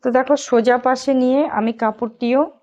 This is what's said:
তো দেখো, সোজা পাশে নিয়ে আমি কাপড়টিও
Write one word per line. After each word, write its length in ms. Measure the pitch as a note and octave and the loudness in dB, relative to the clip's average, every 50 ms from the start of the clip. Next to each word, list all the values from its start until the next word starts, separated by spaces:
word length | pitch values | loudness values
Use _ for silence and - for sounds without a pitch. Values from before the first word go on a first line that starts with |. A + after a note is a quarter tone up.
| - | -4
তো 40 | B3+ | 0
দেখো, 220 | A#3 B3+ C4 B3+ D4 C#4 | 0 0 2 2 0 -2
সোজা 360 | - - - A#3+ A3+ A#3+ B3 B3 | 0 0 0 2 2 2 0 2
পাশে 340 | B3 B3+ C4 B3+ - - C#4 | 2 0 -2 0 0 -2 0
নিয়ে 260 | C4 B3+ B3+ B3+ C#4 D4+ D4+ | 2 2 2 2 0 0 0
আমি 200 | - A3+ G#3+ A3+ A#3 | -2 -2 -2 -2 -2
কাপড়টিও 680 | A3+ A#3 A3 A3 A3 A#3+ A3+ A3+ _ B3 A#3 A#3+ C4 D4+ F4 - _ | -2 -4 -4 -2 -4 -8 -8 -8 _ -2 0 0 0 0 -2 -6 _